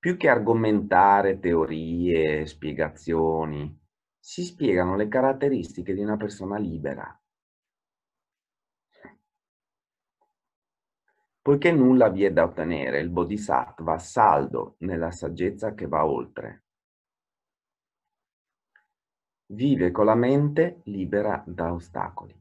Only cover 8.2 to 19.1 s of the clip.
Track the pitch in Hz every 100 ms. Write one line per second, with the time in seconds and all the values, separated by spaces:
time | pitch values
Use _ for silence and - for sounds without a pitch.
8.2 | _ _ _ _ _ _ _ _ - _
9.2 | _ _ _ _ _ _ _ _ _ _
10.2 | _ _ _ _ _ _ _ _ _ _
11.2 | _ _ - 143 165 165 127 127 113 92
12.2 | 98 80 82 - 80 80 67 67 85 87
13.2 | 87 104 104 65 - - 82 82 - -
14.2 | 107 73 69 - 50 _ 90 87 82 90
15.2 | 73 80 90 - 110 104 87 78 78 65
16.2 | 60 - 57 - _ _ _ _ _ _
17.2 | _ _ _ _ _ _ _ _ 880 880
18.2 | _ _ _ _ _ _ _ _ _